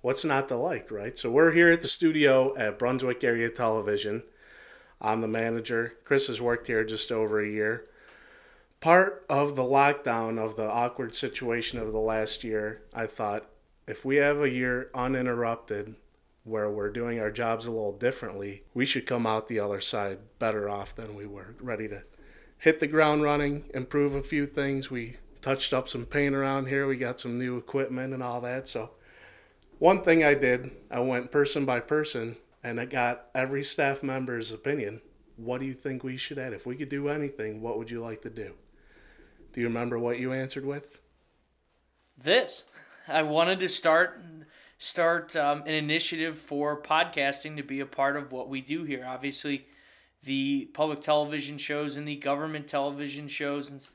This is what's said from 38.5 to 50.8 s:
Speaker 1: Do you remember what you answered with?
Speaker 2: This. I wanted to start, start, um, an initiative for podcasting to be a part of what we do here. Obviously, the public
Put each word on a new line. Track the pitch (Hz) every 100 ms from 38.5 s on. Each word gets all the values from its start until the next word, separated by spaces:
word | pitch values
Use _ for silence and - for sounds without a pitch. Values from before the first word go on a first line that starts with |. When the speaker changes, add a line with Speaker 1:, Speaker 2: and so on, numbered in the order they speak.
| - _ _ _ - - - - _ -
Speaker 1:
Do | -
you | 117
remember | 117 120 120
what | 120 120
you | 127
answered | 131 131 139 139
with? | 143 143 - _ _ _ _ _ _ _ _ _ _ _ _
Speaker 2:
This. | 131 220 - - - - - - -
I | 151
wanted | 156 151 170 190
to | 175
start, | - 170 160 180 - 170 160 151 - - _
start, | - - 165 170 170
um, | 165 147 147
an | 143
initiative | 156 151 160 165 165 160 156
for | - 143 147 147
podcasting | - 156 170 156 139 139 156 151
to |
be | 143 135
a | 135
part | - 139 143
of | 139
what | 127 -
we | 135
do | 131 160
here. | 160 131 127
Obviously, | 131 139 139 147 139 135 _ _ - _ _
the | 135 135 135 139 -
public | -